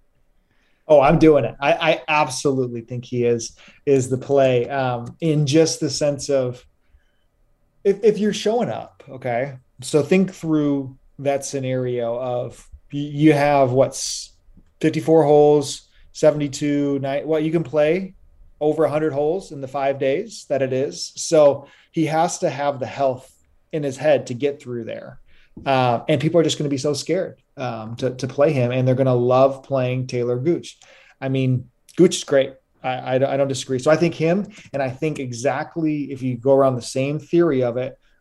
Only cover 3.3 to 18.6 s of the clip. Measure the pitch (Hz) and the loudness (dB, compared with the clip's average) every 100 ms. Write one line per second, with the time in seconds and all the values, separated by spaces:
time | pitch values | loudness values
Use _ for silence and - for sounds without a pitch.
3.3 | 120 117 - - _ 147 139 127 127 131 | 0 -4 -16 -20 _ 0 0 2 -4 0
4.3 | 139 131 123 120 139 127 120 120 - 165 | 2 4 2 -2 -4 -4 -4 -8 -6 -2
5.3 | 151 139 156 156 - 151 - 147 143 139 | 0 2 2 2 0 -6 -2 -2 -4 -2
6.3 | 135 127 123 _ _ _ _ _ _ _ | -2 -2 -6 _ _ _ _ _ _ _
7.3 | _ _ _ _ _ 202 196 220 185 214 | _ _ _ _ _ -2 2 2 2 0
8.3 | - 208 240 170 110 - _ - 131 127 | -2 -2 -2 -2 -6 -10 _ -20 -10 -6
9.3 | 117 139 131 _ - - 151 139 190 190 | -4 -4 -8 _ -20 -2 0 2 2 2
10.3 | - 165 156 147 139 135 - _ - 139 | -4 -2 0 0 -2 -6 -14 _ -8 -4
11.3 | 139 - 139 131 131 127 123 117 120 127 | -4 -4 -6 -4 -4 -4 -4 -4 -4 -4
12.3 | 123 127 - - - _ 143 147 143 156 | -6 -6 -12 -20 -20 _ -10 -6 2 4
13.3 | 143 147 143 131 127 117 - - - - | 4 4 4 4 4 2 -2 -10 -10 -14
14.3 | _ _ - _ - 160 156 156 165 143 | _ _ -20 _ -4 -2 0 2 4 6
15.3 | 147 147 147 131 - - _ - - 156 | 6 6 4 0 -8 -16 _ -20 0 2
16.3 | 147 143 131 147 143 143 139 135 139 143 | 2 -2 -4 -2 -2 -2 -2 -4 -4 -2
17.3 | 156 160 170 131 151 151 180 190 - _ | -2 0 -2 -2 0 2 0 -4 -14 _
18.3 | _ - - | _ -20 -4